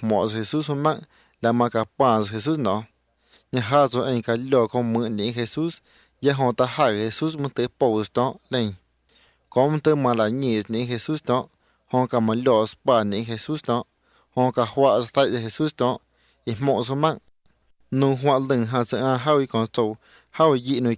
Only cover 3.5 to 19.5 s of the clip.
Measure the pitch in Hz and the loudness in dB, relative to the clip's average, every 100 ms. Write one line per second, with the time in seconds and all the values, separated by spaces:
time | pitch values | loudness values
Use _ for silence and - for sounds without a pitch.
3.5 | 127 107 143 139 123 123 123 110 117 131 | -6 0 4 4 2 -2 -2 -2 -2 0
4.5 | 135 113 123 120 113 117 107 107 117 117 | 2 2 0 -2 -2 -2 -4 -4 -4 -6
5.5 | - 165 - _ _ _ _ 139 139 127 | -6 -6 -8 _ _ _ _ -2 0 0
6.5 | 117 127 120 135 104 110 - 160 160 139 | 0 0 2 2 2 -4 -4 -4 -4 -6
7.5 | - 120 - 127 107 104 - 127 - - | -4 -6 -2 0 0 -2 -2 -2 -4 -6
8.5 | 131 107 95 _ _ _ _ _ _ _ | -4 -4 -6 _ _ _ _ _ _ _
9.5 | 123 139 156 156 151 127 117 110 127 135 | 0 2 2 2 2 2 2 0 0 -2
10.5 | 110 101 113 123 120 - 156 - 127 - | -2 -2 -4 -4 -6 -6 -6 -2 -2 -2
11.5 | _ _ _ _ 127 127 123 110 113 127 | _ _ _ _ -2 0 0 0 0 2
12.5 | 110 110 - - 120 104 101 117 113 - | 2 2 -2 2 2 2 -2 -4 -8 -8
13.5 | 156 - 120 - _ _ _ _ - 127 | -6 -2 -4 -4 _ _ _ _ -2 0
14.5 | 123 117 - 139 113 120 139 127 120 113 | 0 -2 2 2 2 0 0 0 0 -4
15.5 | - 156 - 123 123 _ _ _ _ - | -4 -4 -2 -2 -2 _ _ _ _ -8
16.5 | 107 139 110 120 139 156 135 - _ _ | -4 0 0 -2 -2 -2 -2 -10 _ _
17.5 | _ _ _ _ 131 135 131 143 135 135 | _ _ _ _ 0 0 2 2 2 2
18.5 | 131 113 123 117 113 131 127 135 147 135 | 0 0 0 -2 -2 0 0 2 2 2